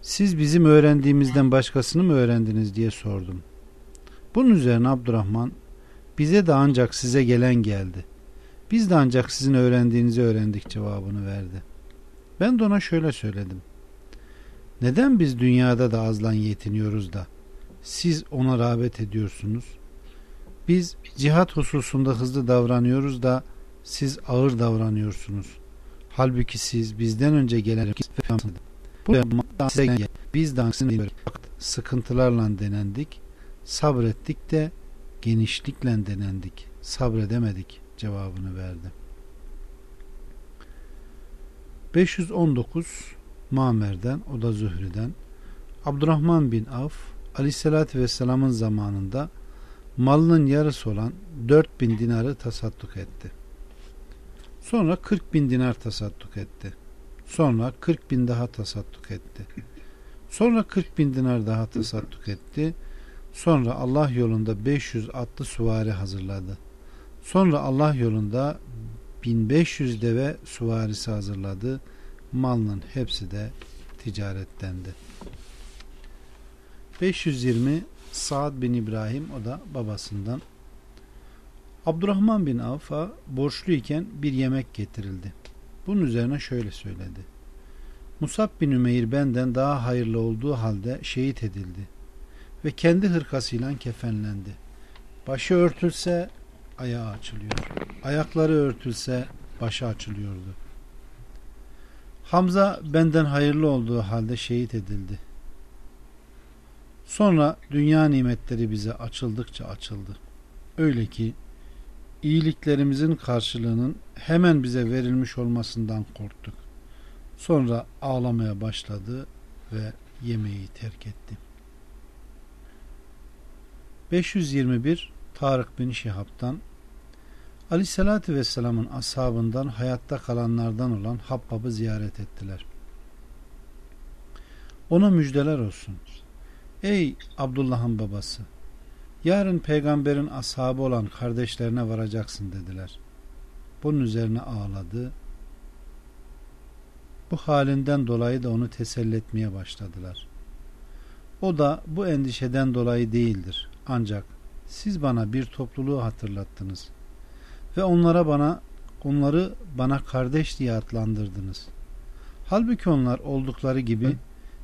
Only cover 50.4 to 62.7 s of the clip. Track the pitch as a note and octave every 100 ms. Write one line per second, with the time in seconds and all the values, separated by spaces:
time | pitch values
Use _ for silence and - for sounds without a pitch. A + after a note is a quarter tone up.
50.4 | C#3 C#3+ D3+ C3 A2+ G#2 A2+ - - D3+
51.4 | A#2 D3+ D#3 - A#2+ A2 A#2 A2+ A#2+ C#3
52.4 | A#2+ - A2+ - - G2 F#2 - G2+ -
53.4 | - - - - - - - - - -
54.4 | - - - A#3 D#3+ F3+ - G3+ - D#3
55.4 | C#3 B2+ B2+ A#2 A#2 - G#2 - F#2+ G2+
56.4 | G2 - G2 - - - - - - -
57.4 | D3+ A2+ A#2+ - - D#3+ - C3 A#2+ A#2
58.4 | A#2+ - G2+ G#2 - - - G2+ - -
59.4 | G2 - - - - - - - - -
60.4 | A#3 A3+ G#3+ F#3+ E3+ - C#3+ C3 C3 B2
61.4 | G#2+ A2 A2 A#2 A2+ A2 - - - G2
62.4 | - - D#3